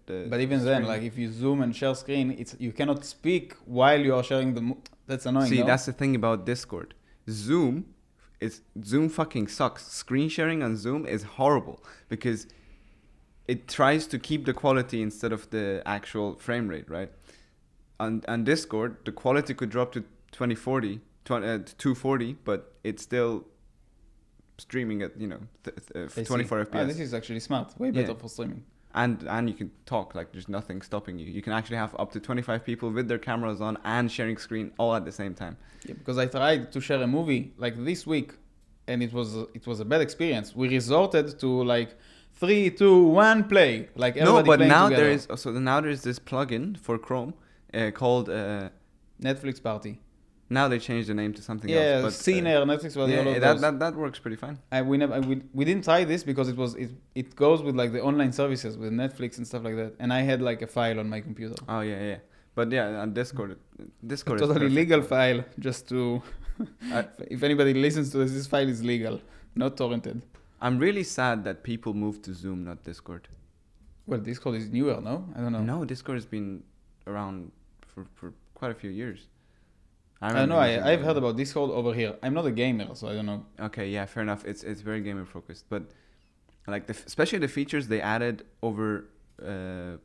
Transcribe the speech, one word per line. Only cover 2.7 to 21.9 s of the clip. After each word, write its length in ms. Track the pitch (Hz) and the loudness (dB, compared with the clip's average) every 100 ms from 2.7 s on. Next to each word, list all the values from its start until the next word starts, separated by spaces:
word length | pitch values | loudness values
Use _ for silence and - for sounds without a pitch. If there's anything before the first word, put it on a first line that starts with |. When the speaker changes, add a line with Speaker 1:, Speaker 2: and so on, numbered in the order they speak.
Speaker 2:
cannot 300 | 107 143 143 - | -2 -2 -2 -4
speak 480 | - 160 180 - - | -4 0 0 -2 -14
while 340 | - 123 131 147 | -6 4 6 8
you 160 | 135 | 6
are 80 | 127 | 2
sharing 300 | 123 135 131 | 2 0 0
the 80 | 117 | 0
mo-, 220 | 117 135 - - - | -2 -6 -12 -20 -10
that's 180 | 135 | -6
annoying, 220 | 127 131 131 | 0 2 4
Speaker 1:
See, 120 | 127 | 4
Speaker 2:
no? 60 | 123 | 4
Speaker 1:
that's 200 | 131 135 | 2 0
the 80 | |
thing 200 | 123 139 127 | -2 0 2
about 280 | 113 110 | 2 0
Discord. 480 | 92 123 - 87 - - _ _ - | -2 -6 -6 -12 -12 -18 _ _ -10
Zoom 560 | 107 104 170 139 143 - - _ _ _ _ | -8 0 2 2 0 -6 -16 _ _ _ _
is, 200 | 110 - _ 107 | -8 -8 _ -14
Zoom 240 | 101 135 156 | -2 2 2
fucking 380 | 156 156 123 104 | 0 -2 -2 -4
sucks. 380 | - 127 - - | -2 -2 -2 -12
Screen 420 | - - 131 156 | -14 -4 -2 0
sharing 340 | 156 160 165 | 0 -2 0
on 140 | 123 110 | -2 -4
Zoom 300 | 110 143 98 | -4 -4 -4
is 160 | 101 | -6
horrible 600 | 104 - 135 143 92 60 - - _ | -6 0 4 4 0 -12 -18 -20 _
because 360 | 113 123 113 - - - - _ _ _ _ _ _ - | -4 -4 -4 -8 -20 -20 -20 _ _ _ _ _ _ -6
it 180 | 127 - | -6 -6
tries 380 | - 139 156 156 | 2 4 4 0
to 100 | 127 | -6
keep 260 | - 151 | -4 -2
the 80 | 131 | -2
quality 480 | 127 143 131 123 117 | 0 2 2 0 -2
instead 320 | 107 104 117 | -4 -4 -4
of 160 | 107 - | -4 -6
the 320 | 110 101 98 - | -4 -2 -4 -4
actual 480 | 101 - 110 101 - | -6 -6 -4 -4 -6
frame 320 | - 120 107 | -4 -4 -4
rate, 220 | 78 - | -6 -8
right? 200 | 82 95 - - - _ _ _ _ _ _ | -10 -10 -14 -20 -20 _ _ _ _ _ _
On, 240 | 110 113 - | -4 -4 -2
on 160 | 117 | -2
Discord, 520 | 113 156 - 107 117 - | 2 0 0 -4 -4 -6
the 80 | - | -12
quality 420 | - 127 139 143 | -4 2 2 0
could 160 | 131 120 | -4 -4
drop 220 | 117 123 | -2 -2
to 120 | 127 - - _ | -4 -12 -18 _
twenty 220 | - 123 | -6 -4
forty, 460 | 113 - 131 110 107 - _ | -2 -2 -2 -2 -6 -12 _
twen-, 200 | - 120 | -4 -4
uh, 160 | 104 113 90 - | -2 -4 -6 -4
two 160 | 139 | -2